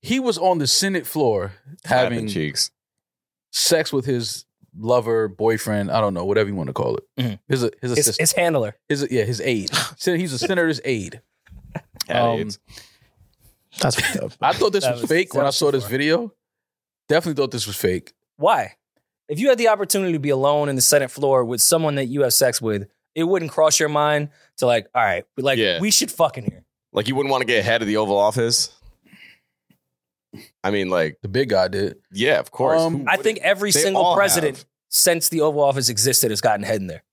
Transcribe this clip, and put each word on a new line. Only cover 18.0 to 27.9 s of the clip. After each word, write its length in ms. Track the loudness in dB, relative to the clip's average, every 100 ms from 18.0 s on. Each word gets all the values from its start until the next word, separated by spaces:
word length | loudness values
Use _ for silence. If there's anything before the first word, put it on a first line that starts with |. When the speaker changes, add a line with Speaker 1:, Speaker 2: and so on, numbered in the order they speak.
| -6 _ _ _
Speaker 3:
Why? 360 | 0 2 -2 -10 _ _ _ _ _
If 100 | -2
you 100 | 2
had 80 | 4
the 80 | 4
opportunity 440 | 2 0 -2 0
to 60 | -2
be 100 | 0
alone 380 | 2 2 2 0
in 80 | 0
the 60 |
Senate 300 | 4 4 2
floor 340 | -2 2 2 2
with 160 | 0
someone 340 | 2 2 2 -2
that 100 | -4
you 180 | 0
have 100 | 2
sex 280 | 4 2 0
with, 280 | -2 -4 -4 _ _ -4
it 80 |
wouldn't 280 | 0 0 -2
cross 280 | 2 2 4
your 80 | 2
mind 420 | 2 2 2 -2 _ _ -2
to, 80 | 2
like, 220 | 2 0 0
all 80 |
right, 200 | 2 0 -4 -4
like, 200 | 0 2
Speaker 2:
Yeah. 200 | 2 2
Speaker 3:
we 100 | 0
should 200 | 0 0
fuck 260 | 0 0 0
in 80 | -10
here. 200 | -10 _ _ _
Speaker 2:
Like, 160 | -4 -2
you 80 | -2
wouldn't 160 | 0
wanna 140 | 0 2
get 140 | 0
ahead 220 | 2 0
of 60 |
the 80 | 2